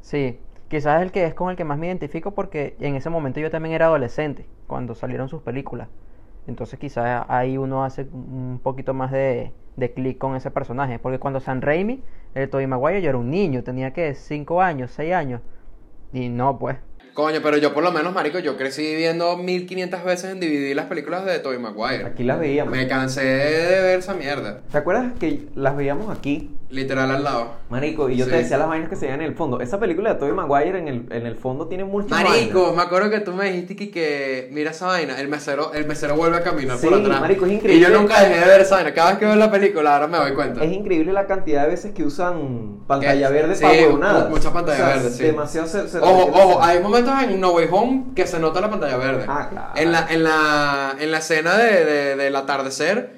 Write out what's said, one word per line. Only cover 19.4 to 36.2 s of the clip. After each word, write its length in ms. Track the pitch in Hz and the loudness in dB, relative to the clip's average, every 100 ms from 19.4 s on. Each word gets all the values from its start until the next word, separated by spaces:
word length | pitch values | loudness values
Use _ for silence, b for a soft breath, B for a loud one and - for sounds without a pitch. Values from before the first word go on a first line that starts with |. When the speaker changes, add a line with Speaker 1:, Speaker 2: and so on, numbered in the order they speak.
| 180 180 180 | -2 -4 -4
Speaker 2:
quinientas 360 | 185 180 180 | -8 -6 -6
veces 280 | 180 180 185 | -4 -4 -4
en 80 | 190 | -6
D 80 | 170 | -2
V 120 | 147 | -2
D 160 | 139 139 | -2 -4
las 120 | 170 | -4
películas 360 | 170 147 175 190 | -8 -6 -6 -4
de 140 | 170 | -4
Tobey 200 | 139 123 | -4 -6
Maguire. 440 | 117 104 117 123 98 | -8 -6 -4 -4 -6
Speaker 3:
Aquí 180 | - | -4
las 160 | 123 151 | -2 0
veíamos. 340 | 156 139 135 127 | 0 -2 -2 -2
Speaker 2:
Me 120 | 127 | -2
cansé 340 | 135 131 131 | -2 -2 -2
de 580 | 131 131 147 156 170 190 | 0 2 2 0 2 2
ver 180 | 185 185 | 2 0
esa 160 | 185 190 | -2 -6
mierda. 460 | 139 143 107 98 - | -4 -6 -6 -10 -4
Speaker 3:
¿Te 80 | 147 | -2
acuerdas 340 | 156 214 247 240 | 0 0 -2 -2
que 280 | 160 143 - - | -2 -2 -4 -2
las 200 | 135 143 | -2 0
veíamos 320 | 139 139 214 131 | -2 -2 -4 -6
aquí? 420 | 135 151 - - - | -4 -4 -2 -4 -4
Speaker 2:
Literal 400 | 135 135 135 131 | -4 -4 -2 0
al 120 | 135 | 0
lado. 280 | 143 123 117 - - | 0 -2 -4 -8 -6
Speaker 3:
Marico, 400 | 123 151 147 135 | -4 -4 -2 0
y 60 | 123 | 0
yo 100 | 127 | 2
Speaker 2:
Sí. 60 | |
Speaker 3:
te 60 | 165 | 2
decía 200 | - 139 | 2 0
las 100 | 156 | 0
vainas 220 | 160 165 | -2 -4
que 60 | 156 | -4
se 100 | 143 | -4
veían 160 | 135 | -4
en 60 | 156 | -6
el 80 | - | -4
fondo. 240 | 160 123 | -2 -2
Esa 180 | 123 202 | -4 -2
película 320 | 214 165 214 | -2 0 0
de 80 | 156 | 0
Tobey 140 | 139 | -2
Maguire 460 | 175 160 139 156 190 | -2 0 2 2 -2
en 80 | 156 | -6
el, 180 | 123 123 | -8 -6
en 160 | 117 117 | -8 -6
el 80 | 113 | -6
fondo 320 | 131 135 160 | -6 -6 -6
tiene 160 | 180 | -6
muchas 260 | 196 202 202 | -4 -4 -2
Speaker 2:
Marico, 520 | - 190 233 226 185 | 0 4 2 4 2
Speaker 3:
vainas. 140 | 170 165 | 4 2
Speaker 2:
me 40 | |
acuerdo 300 | 175 180 208 | 2 2 2
que 80 | 214 | 0
tú 120 | 208 | -4
me 120 | 180 196 | -4 -2
dijiste 240 | 180 180 196 | -2 -6 -10
que, 160 | 202 | -8
que 580 | 170 156 143 139 131 127 | -4 -2 -2 -4 -6 -6
mira 200 | 143 151 | -4 -4
esa 160 | 160 185 | -2 -2
vaina, 320 | 185 143 131 | 0 -2 -4
el 60 | 139 | -6
mesero, 440 | 147 147 139 156 151 | -6 -4 -4 -2 -2
el 100 | 147 | -4
mesero 300 | 147 147 | -2 0
vuelve 220 | 151 | 2